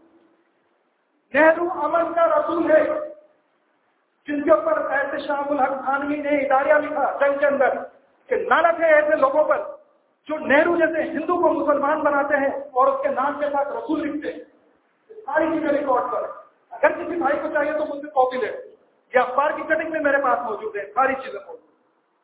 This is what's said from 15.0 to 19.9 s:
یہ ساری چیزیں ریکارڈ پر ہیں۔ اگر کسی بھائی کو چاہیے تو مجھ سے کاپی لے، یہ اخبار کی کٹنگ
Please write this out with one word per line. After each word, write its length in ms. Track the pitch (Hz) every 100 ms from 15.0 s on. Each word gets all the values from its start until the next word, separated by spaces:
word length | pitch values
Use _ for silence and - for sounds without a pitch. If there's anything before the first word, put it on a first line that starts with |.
| _
یہ 40 |
ساری 300 | - - 302 320
چیزیں 160 | 320 294
ریکارڈ 440 | 277 269 247 247
پر 80 | -
ہیں۔ 120 | - - - _ _
اگر 180 | - 302
کسی 240 | 320 349 349
بھائی 220 | 277 294
کو 60 | 294
چاہیے 180 | 311 294
تو 120 | 302
مجھ 200 | 285 285
سے 20 | 277
کاپی 300 | 269 254 254
لے، 360 | 208 - - - _ _ _
یہ 60 | 247
اخبار 300 | 247 - 294
کی 120 | 311
کٹنگ 280 | 302 320 330